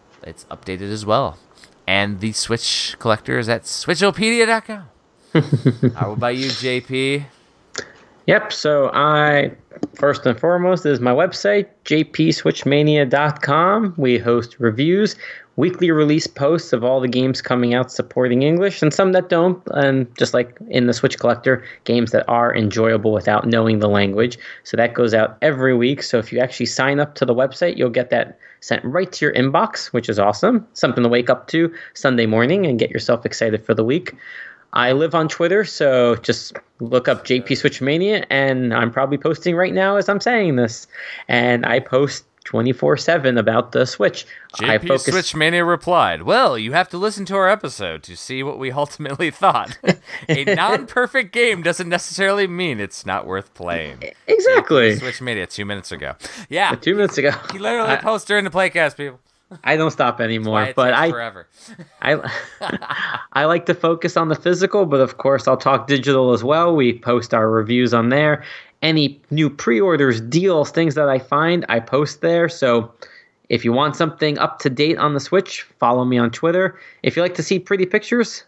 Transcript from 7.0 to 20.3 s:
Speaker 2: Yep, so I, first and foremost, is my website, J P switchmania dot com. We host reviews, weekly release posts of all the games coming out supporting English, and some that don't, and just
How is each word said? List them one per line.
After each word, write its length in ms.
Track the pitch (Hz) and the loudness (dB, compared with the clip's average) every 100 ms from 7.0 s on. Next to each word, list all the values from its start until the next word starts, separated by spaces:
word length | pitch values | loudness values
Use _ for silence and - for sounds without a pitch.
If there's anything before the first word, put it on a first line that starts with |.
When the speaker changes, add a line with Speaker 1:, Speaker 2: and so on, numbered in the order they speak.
| 135 143 143 _ _ _ _ - - - - _ - | -2 -2 -6 _ _ _ _ -16 -16 -18 -20 _ 2
Speaker 2:
Yep, 260 | 202 - | 2 0
so 380 | - 151 147 135 | -4 0 2 2
I, 580 | - 147 151 151 143 143 - _ - - - | 2 2 4 4 2 0 -6 _ -10 -10 -2
first 300 | 143 139 131 | 0 0 -2
and 120 | 113 | 0
foremost, 460 | 165 175 180 180 147 | 0 2 2 0 0
is 140 | 131 | 0
my 120 | 123 | 2
website, 560 | 127 175 - 196 208 - _ | 2 2 0 0 0 0 _
J 200 | - 151 | -2 0
P 260 | 151 - 160 | 0 0 0
switchmania 800 | 156 151 - 139 143 151 151 135 | 2 0 0 2 2 4 4 2
dot 320 | 139 147 147 | 2 0 -2
com. 520 | - 147 175 208 208 165 | 0 2 4 2 0 0
We 220 | 131 120 | 2 2
host 360 | 117 120 117 - | 2 0 -2 -2
reviews, 560 | 120 107 151 190 214 - - - - - | 0 2 2 2 0 -4 -16 -18 -10 -2
weekly 340 | 190 180 175 | 0 2 2
release 360 | 156 151 156 - | 4 4 2 0
posts 440 | - 143 165 - | -2 0 0 0
of 120 | 123 | -2
all 160 | 120 131 | 2 0
the 60 | 127 | 0
games 340 | 120 131 127 | 0 0 -2
coming 320 | - 123 120 | -2 0 2
out 180 | 120 127 | 0 -2
supporting 520 | - - - 127 123 | -4 -6 0 2 2
English, 380 | 143 170 196 - | 4 2 0 0
and 100 | 156 | 0
some 180 | - 190 | 2 2
that 160 | 185 180 | 2 2
don't, 320 | 170 175 180 - | 2 4 2 -4
and 360 | 143 139 135 123 - | 0 2 2 0 -2
just 180 | 123 | 0